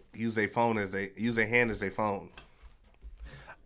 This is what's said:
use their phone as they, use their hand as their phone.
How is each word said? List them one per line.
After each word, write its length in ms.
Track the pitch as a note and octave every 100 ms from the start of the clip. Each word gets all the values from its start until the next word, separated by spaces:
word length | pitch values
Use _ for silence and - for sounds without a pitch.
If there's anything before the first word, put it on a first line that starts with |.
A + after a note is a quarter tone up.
| -
use 200 | - A2+ A2
their 120 | G#2
phone 300 | A#2+ A#2 A2
as 140 | G2
they, 180 | G2 G2 F#2+
use 180 | A#2 A2+
their 120 | G#2+
hand 240 | A#2+ A#2+
as 80 | G2+
their 120 | F#2+
phone. 380 | G#2 G#2+ G2+ E2+ - - - - - - - - - - - - -